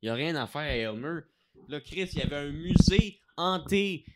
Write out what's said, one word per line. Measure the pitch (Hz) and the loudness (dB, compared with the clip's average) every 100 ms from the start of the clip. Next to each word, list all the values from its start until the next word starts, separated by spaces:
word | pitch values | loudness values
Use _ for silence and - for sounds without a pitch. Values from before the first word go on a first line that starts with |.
y | 110 | -6
a | |
rien | 117 156 156 | -4 -2 -4
à | 117 | -4
faire | 147 | -6
à | 151 | -4
Elmer. | 127 113 107 139 165 - _ _ _ - | -2 -4 -6 -6 -8 -10 _ _ _ -12
Là, | 147 | -12
Chris, | - 160 185 | -10 -8 -6
il | 151 | -2
y | |
avait | 127 147 | -4 -2
un | 143 | -6
musée | 147 175 - - 190 214 - _ - | -6 4 6 8 6 0 -4 _ -2
hanté, | 175 185 135 196 202 170 - | 0 0 0 0 0 -2 -10